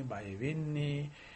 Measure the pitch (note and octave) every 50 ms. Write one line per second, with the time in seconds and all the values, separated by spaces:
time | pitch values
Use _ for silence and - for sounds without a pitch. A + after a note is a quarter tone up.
0 | C3+ B2 G#2+ G2+ G#2 G2+ F#2+ G2 B2 C#3+ D#3+ D#3+ D#3 D3+ D3+ D3 D3 C#3+ C#3+ C#3+
1 | D3 D3 - - - - -